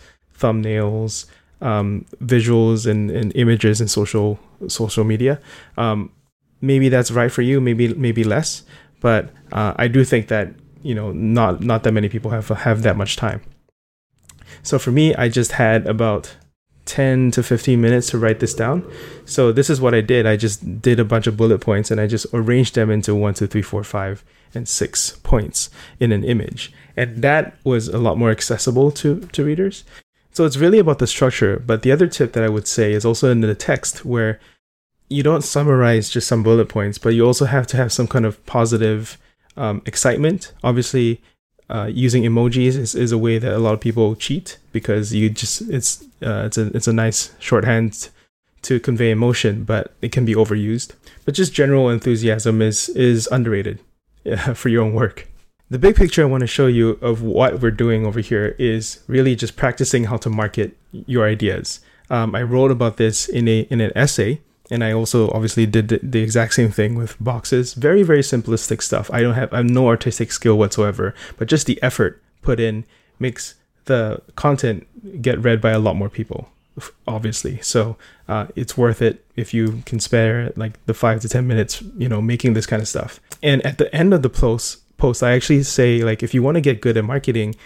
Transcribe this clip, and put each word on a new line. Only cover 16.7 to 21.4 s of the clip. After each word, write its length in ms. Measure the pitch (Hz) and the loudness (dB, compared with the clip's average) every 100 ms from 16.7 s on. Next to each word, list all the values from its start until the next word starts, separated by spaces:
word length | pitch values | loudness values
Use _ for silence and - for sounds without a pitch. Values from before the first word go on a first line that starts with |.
| _ | _
ten 460 | - - 135 131 127 | -8 -2 2 2 2
to 120 | 120 | 2
fifteen 400 | 117 117 - 120 | 0 0 2 2
minutes 260 | 113 123 120 | 4 2 0
to 100 | 117 | 0
write 220 | 113 110 | 0 0
this 140 | 113 | -2
down. 280 | - 113 170 - - - - - | -2 -2 -4 -6 -16 -20 -20 -6
So 260 | - 120 | 2 2
this 160 | 117 139 | 4 2
is 100 | 139 | 2
what 160 | 127 | 2
I 60 | 117 | 2
did. 260 | 107 123 110 | 2 2 2
I 100 | 107 | 2
just 440 | 110 104 - 110 | 0 -4 -10 -2
did 180 | 127 120 | 2 2
a 60 | |
bunch 220 | 107 113 117 | 2 0 0
of 100 | |
bullet 240 | 107 | 2